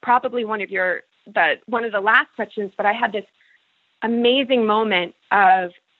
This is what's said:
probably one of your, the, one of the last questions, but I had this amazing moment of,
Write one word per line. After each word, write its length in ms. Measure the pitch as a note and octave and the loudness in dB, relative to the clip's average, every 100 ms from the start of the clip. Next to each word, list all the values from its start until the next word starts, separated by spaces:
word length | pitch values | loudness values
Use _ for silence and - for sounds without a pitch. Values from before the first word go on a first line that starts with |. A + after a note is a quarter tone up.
probably 420 | - B3 B3+ B3 | 0 0 0 -6
one 160 | G#3+ G#3+ | -6 -6
of 80 | F#3+ | -6
your, 360 | F#3+ F#3 E3+ - _ - | -4 -2 -4 -8 _ -8
the, 280 | G#3 E3 - | 0 0 0
one 200 | - A#3 | -4 -6
of 80 | A#3 | -4
the 80 | G3+ | -4
last 260 | G3+ A#3+ D4+ - | 2 2 0 -6
questions, 340 | G#3 - G3+ - | -10 -8 -10 -2
but 80 | |
I 80 | G3+ | -2
had 200 | A3 A#3 | 0 -2
this 120 | G3+ G3 _ _ _ _ _ _ - | -6 -10 _ _ _ _ _ _ -8
amazing 640 | A3 A#3 A#3+ C4 B3+ B3+ G#3+ | -4 0 2 2 2 2 2
moment 480 | G#3+ A3 F#3 F3 - - | 0 0 -2 -4 -10 -2
of, 380 | G3+ F#3+ F#3 F3+ F3 _ | 2 4 4 0 -10 _